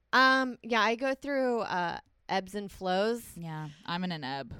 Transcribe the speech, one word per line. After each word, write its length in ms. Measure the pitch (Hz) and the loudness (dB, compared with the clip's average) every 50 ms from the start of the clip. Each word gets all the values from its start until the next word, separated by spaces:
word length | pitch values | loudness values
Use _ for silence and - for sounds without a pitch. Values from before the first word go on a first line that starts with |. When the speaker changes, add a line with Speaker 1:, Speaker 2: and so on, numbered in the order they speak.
| _ _ | _ _
Speaker 1:
um, 460 | - 240 262 262 262 262 262 254 240 - | 4 6 6 6 6 4 2 0 -4 -8
yeah, 200 | - 220 240 226 | -6 -2 2 4
I 140 | 202 220 240 | 4 4 2
go 180 | 226 269 262 269 | 2 0 -2 -2
through, 460 | 262 - 277 285 269 262 247 240 233 | -2 -4 -2 0 0 2 2 2 0
uh, 360 | 202 - - 180 175 170 - - - _ _ _ _ - | 0 -2 -2 -2 -2 -2 -4 -6 -10 _ _ _ _ -2
ebbs 260 | 185 190 190 185 202 | -2 -2 -2 -4 -6
and 160 | 208 202 190 | -8 -8 -8
flows. 520 | - - 190 185 180 190 208 220 233 240 233 - - | -10 -6 -2 0 2 2 2 2 0 -2 -6 -10 -14
Speaker 2:
Yeah, 340 | 175 170 165 156 156 156 147 147 - - | -12 -10 -8 -8 -8 -10 -10 -12 -12 -8
I'm 180 | - 170 175 185 | -6 -4 -2 -2
in 80 | 180 | -2
an 100 | 170 156 | -4 -4
ebb 300 | 139 127 135 139 135 117 - | -6 -6 -6 -6 -8 -10 -12